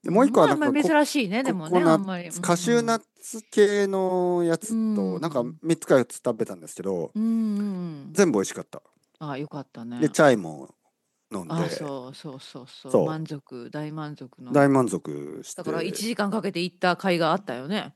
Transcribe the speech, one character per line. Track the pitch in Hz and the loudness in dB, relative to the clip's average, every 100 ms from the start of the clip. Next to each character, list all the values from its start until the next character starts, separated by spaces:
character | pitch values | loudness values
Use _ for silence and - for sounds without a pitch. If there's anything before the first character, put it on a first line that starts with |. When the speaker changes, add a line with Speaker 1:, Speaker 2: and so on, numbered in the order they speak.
Speaker 1:
で、 | - | 2
も | 180 | 4
う | 277 | 6
一 | |
個 | 233 | 6
は | 165 | 6
な | |
ん | 294 | 6
か | 294 | 2
Speaker 2:
ま | |
あ | |
ま | 277 | 2
あ | |
珍 | 285 302 294 | 4 4 4
し | 302 208 | 0 0
い | |
ね、 | 214 | 0
Speaker 1:
コ-、 | 262 | -2
Speaker 2:
で | |
も | 185 - | -4 0
ね、 | |
Speaker 1:
コ | 175 | 4
コ | 175 | 6
ナ | - | 4
ッ | |
ツ、 | |
Speaker 2:
あ | |
ん | 190 | 2
ま | 185 | -8
り。 | 175 | -8
う | - | -6
ん。 | |
Speaker 1:
カ | 180 175 | 0 0
シ | 180 | 2
ュ | 233 | 2
ー | |
ナ | 233 226 | 2 -2
ッ | _ _ | _ _
ツ | - 226 _ | -14 -14 _
系 | - 208 208 202 | 4 4 6 0
の | 190 185 185 180 175 170 | 0 0 2 2 2 2
や | 170 | 0
つ | - | -2
と、 | 226 | -2
Speaker 2:
う | 220 208 190 180 | 0 0 -2 -2
ん。 | |
Speaker 1:
な | 170 | -2
ん | |
か | 139 120 160 | -2 -4 -6
三 | 160 160 | -2 -2
つ | - | 4
か | 139 | 4
四 | 120 | 4
つ | - | -4
食 | - 113 | -6 -2
べ | 110 | -4
た | 92 | -6
ん | |
で | 80 | -16
す | - | -8
け | |
ど、 | 92 92 80 | -4 -4 -4
Speaker 2:
う | 214 | -2
ん | |
う | 226 | -2
ん | |
う | 226 220 202 | 0 -2 -2
ん。 | 208 185 175 151 139 | -4 -6 -8 -10 -6
Speaker 1:
全 | 156 190 | 2 4
部 | 107 | 4
美 | |
味 | 95 | -2
し | |
か | - | -6
っ | 82 | -14
た。 | - _ _ _ _ | -16 _ _ _ _
Speaker 2:
あ、 | 156 135 | -10 -8
よ | 147 | -8
か | 151 | -12
っ | 131 | -14
た | - | -14
ね。 | 117 120 | -12 -2
Speaker 1:
で、 | 151 | -2
チ | - | 6
ャ | 151 | 6
イ | 117 | 6
も | 85 73 67 _ _ _ _ _ _ | 0 -12 -16 _ _ _ _ _ _
飲 | 208 | -10
ん | 170 | -6
で。 | |
Speaker 2:
あ、 | 160 170 | -4 -4
そ | 165 147 135 127 | -6 -8 -10 -12
う、 | 139 | -16
そ | 156 131 | -16 -16
う | |
そ | - 139 | -18 -18
う | 127 | -20
そ | - 135 | -20 -2
う。 | |
Speaker 1:
そ | 123 | 0
う。 | 80 | 0
Speaker 2:
満 | 160 156 | -4 -8
足、 | 147 _ 127 117 | -12 _ -16 -12
大 | 147 151 | -10 -10
満 | 156 151 147 | -10 -12 -12
足 | 127 _ | -18 _
の。 | 127 | 0
Speaker 1:
大 | 143 139 | 4 6
満 | 135 123 | 4 2
足 | 92 - 73 71 80 | -2 -6 -10 -10 -14
し | - | -14
て。 | - | -10
Speaker 2:
だ | 156 | -6
か | |
ら | 165 | -4
一 | 170 - 208 | -4 -6 -6
時 | 233 | -2
間 | 202 | -2
か | 214 | -2
け | 202 | -4
て | 170 | -4
行 | 175 | -6
っ | _ | _
た | 185 175 | -2 0
甲 | 196 | 0
斐 | 175 | 2
が | 160 | 2
あ | 180 | 0
っ | |
た | 202 123 | -4 -10
よ | 135 | -6
ね。 | 202 143 | -6 -8